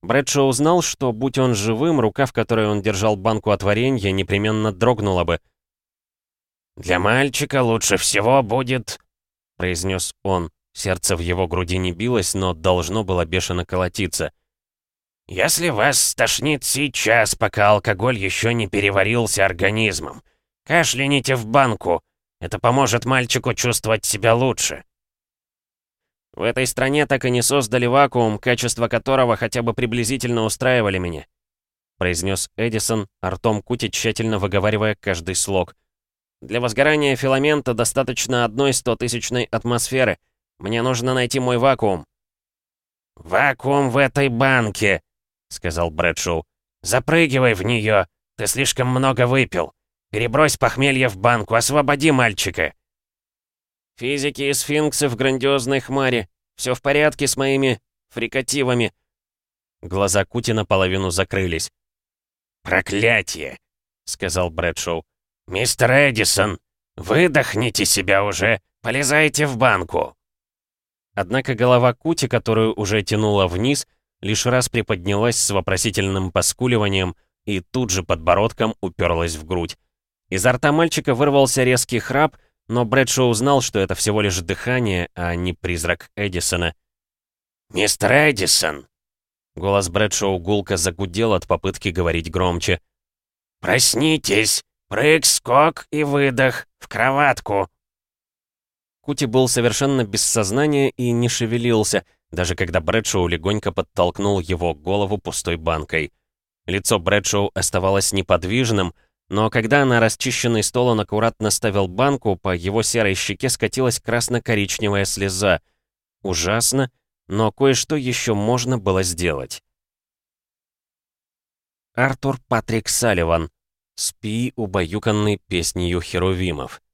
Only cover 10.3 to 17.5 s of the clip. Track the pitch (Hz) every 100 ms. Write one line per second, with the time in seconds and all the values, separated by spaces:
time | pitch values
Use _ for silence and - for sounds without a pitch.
10.3 | 92 85 _ _ - 101 90 - 90 85
11.3 | 90 90 87 87 92 92 85 113 120 92
12.3 | 98 95 82 87 90 82 104 98 92 82
13.3 | 90 - 90 87 90 92 - 92 - 78
14.3 | _ _ _ _ _ _ _ _ _ -
15.3 | 90 123 - 170 113 127 131 - - 117
16.3 | - 143 147 - 135 143 - - 117 107
17.3 | - 104